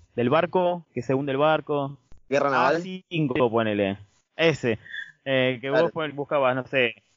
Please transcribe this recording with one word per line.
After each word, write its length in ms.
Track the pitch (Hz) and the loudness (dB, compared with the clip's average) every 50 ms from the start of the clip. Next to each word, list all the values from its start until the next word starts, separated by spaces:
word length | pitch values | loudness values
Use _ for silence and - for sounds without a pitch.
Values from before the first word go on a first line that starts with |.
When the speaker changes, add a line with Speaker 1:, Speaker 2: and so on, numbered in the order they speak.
| - _ - | -20 _ -2
Speaker 1:
del 160 | 120 120 120 | 0 0 2
barco, 560 | 143 160 175 170 - 185 175 175 175 175 - _ - | 2 2 2 2 0 0 0 0 -2 -4 -8 _ -10
que 80 | 123 120 | -6 -4
se 120 | - 135 | -2 -2
hunde 180 | 135 147 143 131 | -2 -2 -2 0
el 60 | 135 | 2
barco? 600 | 151 156 156 151 143 - 147 143 139 139 143 - _ - - - - - | 2 2 2 2 0 -2 -4 -2 -4 -4 -8 -12 _ -20 -20 -20 -6 -2
Speaker 2:
¿Guerra 220 | 131 139 139 139 | 0 0 0 2
Naval? 260 | 135 123 127 135 156 | 2 2 2 2 0
Speaker 1:
A 40 | 165 | 0
cinco, 720 | 180 185 185 185 - - 180 165 156 127 127 - 127 113 | -4 -8 -10 -12 -10 -6 -4 -2 -2 0 0 2 2 2
ponele, 480 | 110 117 113 110 104 101 101 95 98 - - - _ _ _ _ _ | 2 2 0 0 0 0 0 0 -2 -4 -10 -18 _ _ _ _ _
ese, 420 | - 160 165 147 - - 120 110 - - - - - - - - _ - | 0 2 2 2 2 0 -2 -2 -2 -4 -12 -14 -14 -14 -14 -18 _ -6
eh, 340 | 135 135 131 127 127 127 117 | -2 0 0 2 0 0 -2
que 100 | 127 135 | -4 -2
Speaker 2:
Claro. 160 | 143 160 170 | 0 2 2
Speaker 1:
vos 60 | - - | 0 0
pon-, 220 | 165 156 147 135 | -4 -6 -6 -6
buscabas, 400 | 143 139 - 151 143 135 127 127 | -8 -6 -2 0 2 2 2 2
no 100 | 131 127 - | 0 -2 -2
sé, 260 | 143 135 123 113 110 - _ _ _ | 2 2 2 2 0 -6 _ _ _